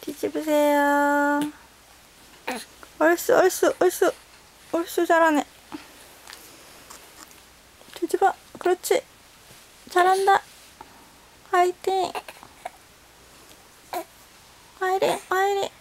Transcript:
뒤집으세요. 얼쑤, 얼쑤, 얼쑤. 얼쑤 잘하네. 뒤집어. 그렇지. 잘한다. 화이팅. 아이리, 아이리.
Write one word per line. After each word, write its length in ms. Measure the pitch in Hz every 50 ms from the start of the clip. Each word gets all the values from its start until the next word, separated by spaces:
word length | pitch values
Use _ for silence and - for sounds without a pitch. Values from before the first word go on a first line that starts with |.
뒤집으세요. 1400 | - - 294 - - 302 294 302 302 311 302 294 294 294 294 294 285 285 285 285 285 285 285 285 285 285 294 294 294 302 302 - - - _ _ - _ - - _ - _ - - - - - - - 247 240 - - - - - - - -
얼쑤, 360 | 311 311 349 330 - - -
얼쑤, 380 | - 339 370 - - - 330 - -
얼쑤. 320 | - 359 - - - 339 - - - - - - - - - - - -
얼쑤 340 | - 330 339 - - - 349
잘하네. 400 | 330 349 330 330 320 302 294 - - - - - - - - - - - - - - - - - - - - - - - - - - - - - - - - - - - - - - - - - - - - _ - _ - - - -
뒤집어. 380 | - - 320 - 359 - 381 - - - - - -
그렇지. 440 | - 359 370 359 - - 403 - - _ - - - - - - - - - - - - - - - -
잘한다. 520 | - 359 359 370 381 381 392 392 392 - - - - - - - - - - - - - - - - - - - - - - -
화이팅. 600 | - 359 359 359 359 - - - 381 381 359 - - - - - - - - - - - - - - - - - - - - - - - - - - - - - - - - - - - - - - - - - - - - - - - - - - - - - - -
아이리, 420 | 381 370 370 392 381 - - - - -
아이리. 420 | 370 370 392 392 403 392 392 - - -